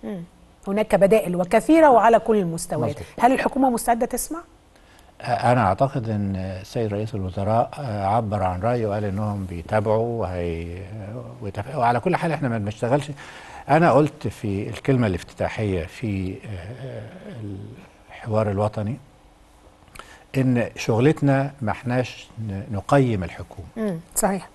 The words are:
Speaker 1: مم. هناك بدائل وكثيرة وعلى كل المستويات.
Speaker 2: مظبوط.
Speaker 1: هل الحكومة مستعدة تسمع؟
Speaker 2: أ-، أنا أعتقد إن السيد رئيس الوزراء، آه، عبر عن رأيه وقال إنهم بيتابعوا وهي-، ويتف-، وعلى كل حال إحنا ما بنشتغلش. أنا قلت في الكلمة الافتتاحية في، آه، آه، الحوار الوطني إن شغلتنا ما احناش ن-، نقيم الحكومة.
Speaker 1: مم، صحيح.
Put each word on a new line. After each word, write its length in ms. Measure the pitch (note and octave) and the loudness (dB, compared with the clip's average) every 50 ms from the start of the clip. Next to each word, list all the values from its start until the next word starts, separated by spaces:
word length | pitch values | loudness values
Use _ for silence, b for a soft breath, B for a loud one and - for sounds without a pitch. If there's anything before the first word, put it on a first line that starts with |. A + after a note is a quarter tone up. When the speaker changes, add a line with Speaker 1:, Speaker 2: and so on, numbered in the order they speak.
| - | -10
Speaker 1:
مم. 200 | A3+ G#3 F3+ E3+ - _ _ - _ - _ - - | -10 -10 -10 -12 -14 _ _ -20 _ -20 _ -8 -4
هناك 280 | G3 G#3 G#3+ G#3+ - | 0 0 0 2 4
بدائل 400 | F#3+ F#3+ G3 G#3+ A3 - F3 F3 | 6 6 8 6 6 4 2 0
وكثيرة 540 | F3 F3+ F3 - A3 A3 - D#4 E4 D#4 D4 | 0 0 4 4 2 6 6 8 8 10 10
وعلى 300 | B3+ A3+ G3 A3+ A3+ G#3+ | 10 10 8 8 6 6
كل 180 | A3+ - A3+ G#3+ | 6 4 2 2
المستويات. 520 | F#3+ E3+ E3 E3 - - F3+ D3+ A#2+ A#2+ - | 2 0 -2 -4 -6 -4 -4 -2 -2 -2 -2
Speaker 2:
مظبوط. 100 | - F2+ - - - | -6 -12 -14 -6 2
Speaker 1:
هل 120 | - B3 | 4 4
الحكومة 380 | C4+ B3+ C#4+ D#4+ - C4 C4+ C4+ | 4 4 2 0 2 2 2 2
مستعدة 360 | A#3+ A3+ - - A#3 A#3 B3 | 2 0 0 0 0 2 0
تسمع؟ 340 | A#3 - A#3+ - - D#4 E4 E4+ _ _ _ _ _ b b b b b b b b b _ | -2 -2 -6 -6 -6 -8 -10 -12 _ _ _ _ _ b b b b b b b b b _
Speaker 2:
أ-، 20 | - | -4
أنا 380 | - B2 A#2 - A#2 B2 B2 A2+ F#2+ | -4 -2 0 4 4 4 4 4 2
أعتقد 420 | F#2+ - C3+ C3+ - D3 A2+ A2 | 4 2 0 0 0 -4 -4 -2
إن 260 | G#2+ G#2 G2+ G2 G2 | -2 -2 -2 -2 -2
السيد 580 | F#2+ F#2 F#2+ F#2+ F#2 G2 - - C3 A#2 G#2+ G2+ | -4 -4 -6 -8 -10 -12 -10 -6 -4 -4 -2 -2
رئيس 220 | G2+ G#2+ A2 - | -4 -6 -6 -6
الوزراء، 540 | G#2 F#2+ F#2 F2 - G2 G2+ A2 A2+ C3 - - - | -6 -6 -6 -4 -4 -2 0 2 2 2 0 -2 -10
آه، 260 | D3 B2+ G#2 G#2 G2 | -8 -8 -6 -2 0
عبر 380 | F#2+ G#2 A#2 A#2 G#2 G2+ G#2 F#2 | 0 0 0 0 0 -2 -2 -2
عن 180 | F#2 F2+ F2+ | -2 -2 -2
رأيه 260 | F#2+ A2+ B2 B2 A2+ G#2+ | -2 -2 -2 0 -2 -2
وقال 180 | G2 G#2+ G#2+ | -2 -2 -2
إنهم 400 | G#2 F#2 G2+ G#2+ G#2+ G2+ G2+ F#2+ | -4 -4 -2 -4 -4 -4 -4 -6
بيتابعوا 760 | F#2 F2 E2+ D#2+ - G#2+ G#2+ G#2+ A2 G#2+ A2 A2+ A#2 A#2 A#2 | -8 -8 -10 -8 -2 -2 0 2 2 0 0 0 -2 -2 -4
وهي-، 600 | G#2+ F2 F2+ F2+ F2 F2 E2 E2 E2+ F2 E2+ F2+ G2 F#2 G#2+ A2 G2+ G2 G#2+ B2 A#2 A#2 B2 - | -4 -4 -4 -4 -4 -4 -4 -6 -6 -8 -10 -12 -12 -12 -12 -12 -12 -12 -12 -12 -14 -14 -16 -12
ويتف-، 340 | A#2+ G2+ - - G2+ - C#3 | -12 -10 -8 -8 -10 -8 -4
وعلى 240 | D3+ A#2+ A#2 A#2+ A#2+ | 0 2 2 2 2
كل 160 | - F#3+ F3 | 0 0 -2
حال 160 | - - E3+ | 0 0 -2
إحنا 180 | D3+ C#3+ C#3+ B2+ | -2 -2 -2 -2
ما 80 | A2+ A2+ | -2 -2
بنشتغلش. 540 | G#2 G2+ G#2+ - - A#2 B2+ D3 C#3+ D3+ C#3+ B B B B B B B B B B - | -4 -4 -4 -4 -2 0 0 0 0 -2 -12 B B B B B B B B B B 2
أنا 220 | C3+ D#3 F3 E3 | 4 6 6 6
قلت 360 | A2+ C3+ D#3 C#3+ - - - A2+ | 6 6 4 4 0 -6 -8 -8
في 420 | - - - G#2+ G2 G2 G#2+ - | -8 -6 -6 -4 -2 -2 -4 -6
الكلمة 380 | A2+ - - - C3+ B2+ A#2+ G#2+ | -8 -8 0 0 2 2 4 2
الافتتاحية 760 | F#2 E2+ - - - - G2+ E2 - - A2+ G#2 F#2+ F2+ D#2+ | 0 -2 -4 -10 -8 -4 -4 -4 -2 -2 -2 0 0 -2 -4
في، 480 | E2 - - - A2 G2+ F#2+ F#2 F2+ F#2+ | -6 -10 -8 -6 -4 -2 -2 -4 -4 -6
آه، 540 | - - - G#2 F2+ E2+ F#2+ B2 B2+ C3 C3 | -10 -12 -14 -12 -12 -12 -12 -14 -12 -12 -12
آه، 140 | B2 A2+ A2 A2 - F#3 - G#3+ F#3+ A#2+ A2 G2+ G2+ G2 G#2 G#2 G#2+ - - - _ _ - _ | -12 -12 -14 -14 -18 -18 -18 -16 -14 -12 -12 -12 -12 -12 -14 -16 -18 -20 -20 -20 _ _ -20 _
الحوار 420 | - - - A#2 G#2+ G#2+ A2 G#2 | -20 -16 -8 -2 0 0 0 0
الوطني 460 | G2+ F#2+ G#2 G#2+ - - G#2+ G2+ C3 - - - - - _ - _ _ - _ _ _ _ - _ _ - _ B B B B B B B B - C3+ | 0 0 -2 -2 -2 -4 -4 -4 -6 -8 -10 -20 -20 -20 _ -20 _ _ -20 _ _ _ _ -20 _ _ -20 _ B B B B B B B B -2 0
إن 300 | C3 C3 B2+ A#2+ A2 F2+ - - | 2 2 2 2 0 -2 -6 -10
شغلتنا 720 | - - A#2+ A2 A#2+ D3 D#3+ - - C#3 C#3 C3+ C3+ C#3+ - - | -2 0 2 4 4 4 4 4 2 2 2 2 2 -2 -6 -6
ما 100 | A#2 G#2+ | -4 -4
احناش 560 | F#2+ - - A#2+ B2 B2+ B2+ - - - - - - A2+ | -4 -4 -4 -2 -2 -2 -2 -4 -6 -16 -20 -20 -14 -12
ن-، 220 | A2+ G#2+ F#2+ F#2+ G2 - | -10 -8 -8 -8 -8 -6
نقيم 520 | A#2 G2 - - - C#3+ C3+ B2 A2+ G2 F2+ | -8 -8 -2 2 4 4 4 4 2 -2 -2
الحكومة. 440 | E2 - - F#2+ - - - - - - - | -6 -8 -12 -14 -14 -14 -16 -16 -14 -8 -6
Speaker 1:
مم، 220 | A3 G#3 F3+ D#3+ E3+ - - | -4 -4 -4 -6 -8 -8 -6
صحيح. 340 | - - F#3+ G3 F#3 - - - | -2 0 0 -2 -2 -8 -12 -20